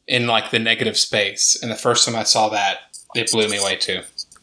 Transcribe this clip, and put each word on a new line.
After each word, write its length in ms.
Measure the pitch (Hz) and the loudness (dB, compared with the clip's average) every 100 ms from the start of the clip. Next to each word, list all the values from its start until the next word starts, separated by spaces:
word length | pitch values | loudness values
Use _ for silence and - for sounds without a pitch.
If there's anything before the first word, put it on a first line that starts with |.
| - | -2
in, 180 | 127 120 | 0 2
like, 240 | 113 - | 0 0
the 80 | 117 | 0
negative 400 | 113 113 110 - | 2 0 0 0
space. 580 | - 110 98 - - - | 0 0 -2 0 0 0
And 80 | 120 | -2
the 60 | 107 | -2
first 280 | 123 117 | 0 2
time 120 | - 113 | 2 0
I 80 | |
saw 240 | 107 113 107 | 2 2 2
that, 300 | 107 98 92 - - - | 2 -2 -4 -10 -20 -8
it 160 | 117 113 | -4 0
blew 180 | 113 107 | 0 0
me 80 | 101 | 0
away 180 | 98 95 | -2 -2
too. 260 | - 92 - - - - | -2 -4 -8 -14 -16 -18